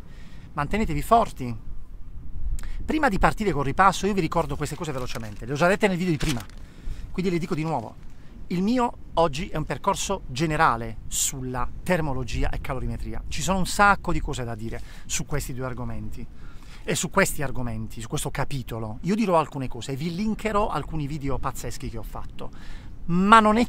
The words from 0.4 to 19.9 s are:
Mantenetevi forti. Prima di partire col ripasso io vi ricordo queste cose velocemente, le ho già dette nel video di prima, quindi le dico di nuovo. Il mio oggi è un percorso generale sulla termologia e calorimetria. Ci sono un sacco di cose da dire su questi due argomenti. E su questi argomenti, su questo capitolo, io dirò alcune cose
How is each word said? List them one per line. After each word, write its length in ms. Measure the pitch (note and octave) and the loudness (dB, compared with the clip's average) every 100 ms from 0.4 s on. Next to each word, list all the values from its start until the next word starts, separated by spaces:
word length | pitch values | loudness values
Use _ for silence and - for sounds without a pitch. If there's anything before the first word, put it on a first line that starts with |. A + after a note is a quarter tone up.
| - | -8
Mantenetevi 480 | - C#3+ G#3 E3 D3 | -4 0 0 0 0
forti. 560 | - A#3 G#3 - B2 A#2+ - - - - - - - - - - - - - | 4 4 4 -2 -6 -6 -4 -4 -6 -6 -8 -8 -4 0 2 0 0 -2 -2
Prima 240 | D#4 C#4+ | 0 2
di 80 | F#3+ | 4
partire 340 | F3 - G#3 | 4 4 0
col 140 | D3 C3+ | 2 2
ripasso 400 | C3+ F#3+ E3+ F#3+ | 4 4 4 2
io 80 | |
vi 80 | G3+ | 2
ricordo 340 | D#3+ E3+ D3 C#3+ | 2 2 0 -2
queste 200 | C#3+ - | -4 -4
cose 160 | D#3 | -4
velocemente, 560 | C3+ B2 - A2 G#2 A#2 | -4 -4 -4 -6 -8 -4
le 60 | |
ho 20 | C#3 | 2
già 120 | F3 | 4
dette 200 | G3+ G#3 | 6 4
nel 100 | F3 | 2
video 140 | F3+ | 2
di 80 | D3+ | 2
prima, 260 | D3+ C#3+ - - - - - - - | 2 0 -4 -10 -12 -8 -6 -4 -4
quindi 200 | - F#3+ | -2 2
le 80 | E3+ | 2
dico 160 | E3+ D3+ | 0 0
di 80 | |
nuovo. 320 | D#3 C#3+ A2 - - - - - - | 0 -2 -4 -10 -12 -12 -12 -10 -4
Il 120 | E3+ | 0
mio 320 | G3 B3 A#3+ - - - | 2 4 2 0 -4 2
oggi 320 | E3 C3+ E3 | 2 2 -2
è 100 | D#3+ | -2
un 80 | D3+ | -2
percorso 560 | C#3+ - F#3 - F#3+ - | -2 0 0 0 -4 -4
generale 720 | B2 D#3+ D#3 D#3 A#2 A#2 G2+ - | -2 0 4 4 4 -2 -6 -6
sulla 600 | - - C#3 B2+ B2+ A#2+ - | -2 -2 -2 -4 -2 -2 -2
termologia 720 | - F3+ - C3 A2+ - A#2 | 0 2 2 0 -2 0 2
e 100 | - | 2
calorimetria. 600 | - C3 A#2+ A2+ - A2 - | -2 -2 -2 -4 -4 -4 -4
Ci 140 | - | -2
sono 160 | D3 F#3+ | 2 2
un 80 | E3+ | 2
sacco 460 | - G3+ F#3+ - | 6 6 6 4
di 80 | D#3+ | 2
cose 240 | - C3 | 2 -2
da 100 | A#2 | -4
dire 260 | A2+ A2+ A#2 - - - | -4 -4 -6 -8 -10 -4
su 180 | - C3+ | -4 0
questi 300 | D3 - B2+ | 0 0 -2
due 100 | C3 | -4
argomenti. 600 | A#2+ A#2+ A2 G#2+ - - - - - - - | -4 -4 -4 -4 -4 -6 -10 -10 -10 -10 -8
E 120 | - F3 | -2 0
su 160 | E3+ | 0
questi 320 | G3 F#3 - | 4 4 2
argomenti, 580 | C3+ A#2 A#2+ A2 G#2+ - | 0 0 0 -2 -6 -6
su 60 | A2+ | -4
questo 240 | D3+ C#3 | -4 -2
capitolo, 680 | - B2+ C#3 - A2+ A2 G#2+ | 0 0 0 -2 -4 -4 -4
io 120 | E3 | 0
dirò 240 | G#3+ G#3+ E3 | 2 4 4
alcune 300 | D3 C#3+ B2+ | 2 -2 -4
cose 240 | A#2+ A#2+ | -4 -4